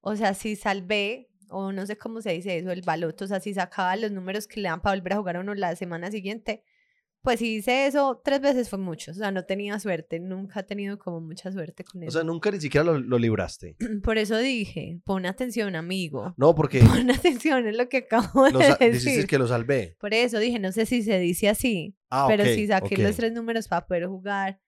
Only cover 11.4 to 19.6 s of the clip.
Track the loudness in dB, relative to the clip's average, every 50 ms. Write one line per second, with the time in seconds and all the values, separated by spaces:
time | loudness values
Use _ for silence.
11.4 | -12 -10 -8 -8 -10 -10 -12 -18 -20 -16 -14 -12 -10 -4 -2 -2 0 0 -4 -2
12.4 | -2 -2 -2 -2 -4 0 2 2 4 4 2 0 0 0 2 2 4 4 2 0
13.4 | -2 -4 -6 -14 -16 -18 -10 _ -6 -6 -6 -4 -2 0 0 0 0 0 0 0
14.4 | 0 0 0 -2 -4 -6 -6 -10 -10 -10 -12 -12 _ -4 -4 -2 -2 -4 -4 -4
15.4 | -6 -6 -4 -4 -4 -4 -4 -6 -6 -4 -4 -4 -4 -4 -6 -6 -8 -8 -2 4
16.4 | 6 6 6 6 4 2 6 8 8 10 8 6 4 2 2 4 4 2 2 2
17.4 | 0 0 0 2 0 -2 0 -2 -2 0 0 -4 -2 2 0 0 0 2 4 6
18.4 | 6 8 6 6 6 6 6 8 6 4 4 4 2 2 2 2 2 2 2 2
19.4 | 4 2 2 0